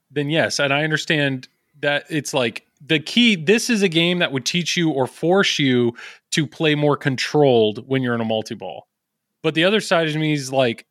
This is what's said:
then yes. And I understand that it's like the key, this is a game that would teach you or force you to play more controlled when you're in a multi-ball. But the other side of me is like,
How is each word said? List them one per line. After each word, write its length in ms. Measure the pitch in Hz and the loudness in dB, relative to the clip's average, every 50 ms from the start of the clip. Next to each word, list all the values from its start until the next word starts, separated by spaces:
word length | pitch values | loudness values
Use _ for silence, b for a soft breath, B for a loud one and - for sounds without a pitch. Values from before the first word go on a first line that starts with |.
| _ _ | _ _
then 200 | 131 147 143 143 | -6 -6 -4 -2
yes. 300 | 160 160 120 104 - - | 0 0 0 0 0 -2
And 140 | 143 135 139 | 0 0 0
I 100 | 143 156 | 0 0
understand 640 | 156 156 147 - - 165 151 143 139 135 127 - _ _ _ _ _ _ 143 | -2 -2 -4 -2 -2 -2 0 0 0 -2 -4 -8 _ _ _ _ _ _ -6
that 240 | 147 143 143 139 - - | -4 -2 -2 -2 -4 -4
it's 240 | 160 151 - - - | -6 -6 -4 -2 -2
like 320 | 139 123 117 - - _ _ _ _ 143 | 0 0 -2 -4 -8 _ _ _ _ -4
the 140 | 131 160 151 | -2 -2 -2
key, 360 | 151 - - 233 240 233 208 | -2 0 2 4 4 4 4
this 340 | 165 151 160 214 240 - - | 2 2 2 2 2 2 0
is 120 | 240 202 | 0 0
a 60 | 202 185 | 0 0
game 300 | 156 165 170 175 180 175 | 2 2 2 2 0 0
that 120 | 170 - 139 | -2 -2 -2
would 120 | 131 120 | -4 -4
teach 300 | - - 175 160 - - | -4 -4 -4 -4 -2 -2
you 120 | 180 170 156 | -2 -2 0
or 180 | 139 135 127 | 0 -2 -2
force 500 | 120 - - - 165 185 196 190 - - - | -4 -4 -4 0 2 2 2 2 2 0 0
you 360 | 143 131 127 123 120 117 117 B B B B B B - | 2 2 4 4 2 0 -2 B B B B B B -4
to 140 | - 165 151 | -2 -2 -2
play 280 | - - - 165 156 151 | -4 -4 -2 0 0 2
more 220 | 147 147 147 139 | 2 2 0 0
controlled 880 | - - 143 131 - - - - 151 147 139 123 113 110 107 101 120 - | 0 -2 -4 -4 -4 -6 -2 2 4 4 6 6 4 4 2 0 -6 -6
when 140 | 131 135 135 | -4 -2 -2
you're 140 | 127 123 120 | -2 -2 -2
in 60 | 117 | -2
a 40 | 113 | -2
multi-ball. 600 | 110 110 110 107 - 117 98 98 90 - - - _ _ _ _ _ _ _ _ _ _ _ - | -2 -4 -4 -4 -8 -12 -12 -12 -14 -14 -16 -18 _ _ _ _ _ _ _ _ _ _ _ -6
But 120 | 160 143 | -2 0
the 80 | 160 170 | 2 2
other 160 | 190 220 208 | 2 2 0
side 260 | - - 190 165 165 156 | 0 0 0 0 0 0
of 60 | 151 | -2
me 180 | 156 156 156 151 | -2 0 0 0
is 180 | 143 131 131 | -2 -4 -2
like, 340 | 135 135 131 120 110 - - - | 0 2 2 2 0 -4 -10 -6